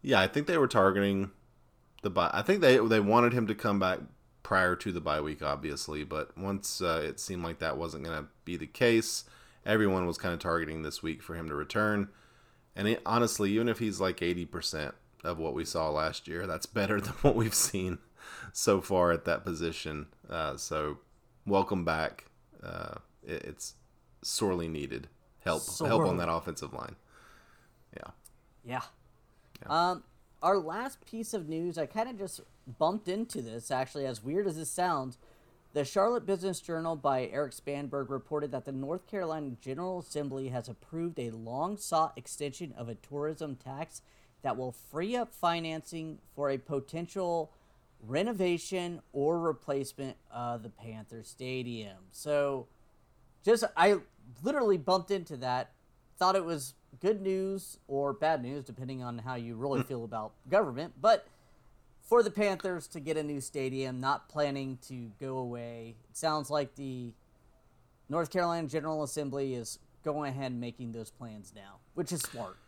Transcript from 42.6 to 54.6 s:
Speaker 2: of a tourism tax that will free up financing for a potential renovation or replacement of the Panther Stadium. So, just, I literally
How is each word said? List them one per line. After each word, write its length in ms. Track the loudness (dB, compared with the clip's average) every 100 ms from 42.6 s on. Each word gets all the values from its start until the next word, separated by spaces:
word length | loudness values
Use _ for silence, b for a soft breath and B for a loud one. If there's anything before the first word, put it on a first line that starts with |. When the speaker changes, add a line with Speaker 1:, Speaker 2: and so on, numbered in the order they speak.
| -10 -8
Speaker 2:
of 120 | -8
a 40 |
tourism 640 | -10 -8 -4 -4 -4 -8 -8
tax 460 | -10 -10 -10 -12 _ b b b
that 140 | -4 -2
will 120 | -4
free 440 | -8 -10 -4 -2 -2
up 160 | -2
financing 840 | 0 2 2 0 -6 -6 -8 -8 -10 -16 -2
for 140 | 0
a 80 | 0
potential 960 | -2 -4 -4 -8 -6 -4 0 0 -2 b b b b _ -4
renovation 920 | 0 0 2 2 2 -2 -4 -4 -6 -8
or 260 | 0 2 2
replacement 760 | 2 -2 -2 -2 -2 -6 -8 -10 _
of 320 | -6 -4 -6
the 60 | -8
Panther 540 | -14 -14 -14 -14 -16
Stadium. 760 | -16 -10 -6 -4 -4 -6 -10 -14 -20
So, 560 | -12 0 4 4 0 -6 _ -20 _ _ _ -20 _
just, 220 | 4 4 4 4
I 200 | 6 6 0 _ -20 -6
literally 340 | -2 2